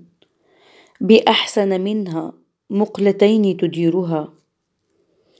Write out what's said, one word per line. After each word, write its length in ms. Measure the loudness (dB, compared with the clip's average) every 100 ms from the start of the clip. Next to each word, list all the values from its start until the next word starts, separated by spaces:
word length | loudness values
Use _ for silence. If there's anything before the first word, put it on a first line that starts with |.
| -16 _ _ _ _ _ _ _ _ -8
بأحسن 800 | 4 4 4 0 -2 -2 0 -2
منها 520 | -2 -4 -6 -6 -8 -14 _ _ -6
مقلتين 840 | -4 -4 0 0 4 2 4 0 0
تديرها. 760 | -4 0 0 0 -2 -4 -6 _ _ _ _ _ _ _ _ _ _